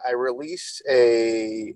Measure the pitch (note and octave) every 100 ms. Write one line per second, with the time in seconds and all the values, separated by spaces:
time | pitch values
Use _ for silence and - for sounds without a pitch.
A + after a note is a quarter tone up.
0 | B2+ B2 B2+ B2 D3+ F3+ - - C#3+ B2+
1 | A#2+ A#2 A2+ A2+ A2 A2 G#2+